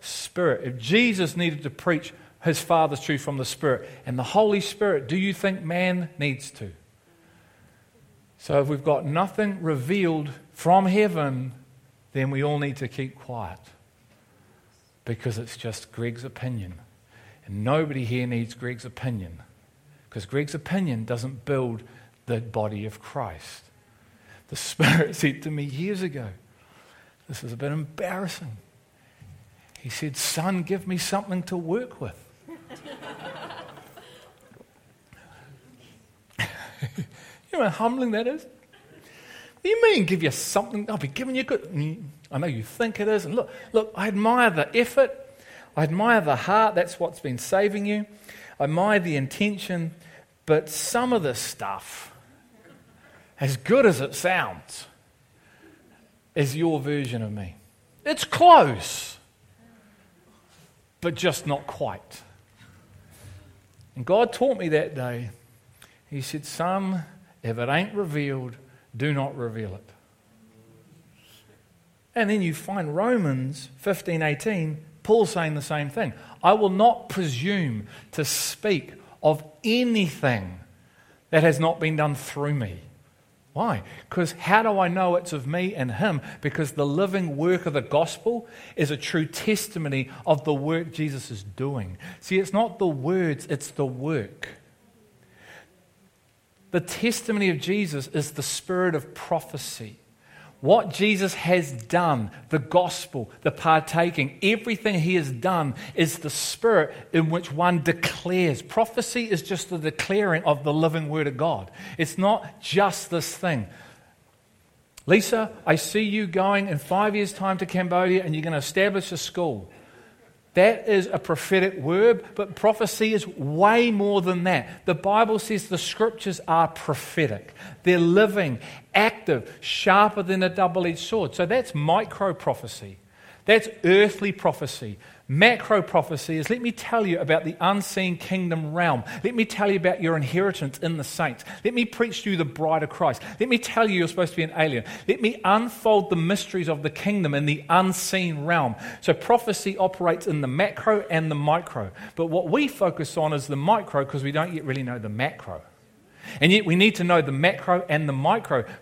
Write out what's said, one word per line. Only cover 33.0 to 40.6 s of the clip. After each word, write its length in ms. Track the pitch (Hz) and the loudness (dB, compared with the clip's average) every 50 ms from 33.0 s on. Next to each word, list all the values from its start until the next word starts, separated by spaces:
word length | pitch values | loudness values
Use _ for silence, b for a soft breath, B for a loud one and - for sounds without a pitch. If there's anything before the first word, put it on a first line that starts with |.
| - - - - - - - 311 294 349 - - 339 - - - - - - - - - - - - - - _ _ - - - - _ _ _ _ _ _ _ _ _ - - - - - - - 139 - - _ - - - - - - - _ _ _ _ _ _ _ - - - - - - - - - - - - - 151 B B B B B B B B _ | -16 -16 -16 -14 -14 -14 -14 -14 -16 -16 -16 -16 -18 -18 -20 -20 -20 -20 -20 -20 -20 -20 -20 -20 -20 -20 -20 _ _ -20 -20 -20 -20 _ _ _ _ _ _ _ _ _ -20 -20 -20 -20 -20 -20 -20 -20 -20 -20 _ -20 -20 -20 -20 -20 -20 -20 _ _ _ _ _ _ _ -6 -6 -6 -6 -10 -16 -16 -12 -10 -10 -8 -8 -8 -10 B B B B B B B B _
You 80 | - 339 | 0 0
know 100 | 254 196 | 2 2
how 0 | 156 - 220 | 2 0 0
humbling 260 | 233 247 262 254 240 | 0 0 0 -2 -2
that 160 | 214 214 233 247 | -2 -2 -2 -2
is? 160 | 294 311 - | -4 -6 -10
What 1200 | - - _ _ _ _ - _ - - - - - - - - - - - - - - _ - | -16 -20 _ _ _ _ -20 _ -20 -20 -20 -20 -20 -20 -20 -20 -20 -20 -20 -20 -20 -12 _ 0
do 60 | 359 | 0
you 120 | 440 466 | 4 6
mean, 240 | 466 453 403 277 190 | 6 6 6 6 4
give 160 | 156 190 175 | 2 2 2
you 100 | 160 143 | 0 0
something? 580 | 131 - - - - 208 | 0 -2 -4 -2 0 0